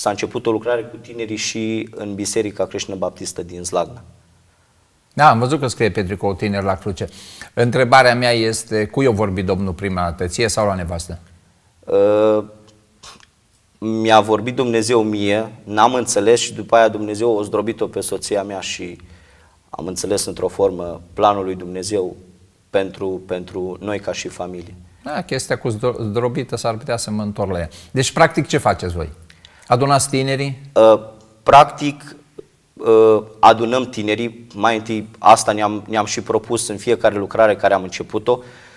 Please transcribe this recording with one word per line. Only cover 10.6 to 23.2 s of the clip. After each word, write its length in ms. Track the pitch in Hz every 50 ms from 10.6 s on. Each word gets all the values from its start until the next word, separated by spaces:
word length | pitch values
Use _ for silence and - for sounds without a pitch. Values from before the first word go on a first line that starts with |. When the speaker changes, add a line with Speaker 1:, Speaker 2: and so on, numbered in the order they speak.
| 107
Speaker 2:
la 80 | 101 95
nevastă? 440 | 92 87 82 87 85 - - 82 - - _ - _ _ _ _ _ _ _ _ _ _
Speaker 1:
Eh, 580 | - - 101 101 104 104 104 107 110 107 107 101 104 - - - - _ _ _ _ _ _ - - - - - _ _ _ _ _ _ _ _ _ _ _
mi-a 420 | 104 110 110 110 110 110 110 107
vorbit 340 | 104 110 110 101 110 127 123
Dumnezeu 480 | 135 127 120 117 113 107 110 123 113
mie, 500 | 107 110 107 101 101 101 101 110 113 110 - - -
n-am 300 | 101 104 107 110 123 127
înțeles 460 | 127 113 - - 104 98 110 120 120
și 140 | - - -
după 220 | 110 98 87 117
aia 120 | 113 113 110
Dumnezeu 420 | 101 104 107 104 107 104 117 120
o 120 | 110 104
zdrobit-o 440 | 104 95 107 104 104 113 113 - 107
pe 140 | 90 - 98
soția 420 | 95 - 98 90 - - 104 101
mea 180 | 98 101 98 92
și 380 | 90 - - - 90 87 87 85 87 - 90 - - _ _ _ _ _ _ _ _ _
am 160 | - - 80
înțeles 380 | 92 90 - - 95 101 98 -
într-o 240 | 101 90 - 92 90
formă 520 | - - 98 95 92 85 87 85 80 80 85 90
planul 320 | - - 104 104 101 101 95
lui 100 | 95 92
Dumnezeu 600 | 90 92 87 90 92 90 104 104 98 92 90 90 - - - - _ _ _ _ _ _ _
pentru, 520 | - 98 95 92 92 - 98 95 92 92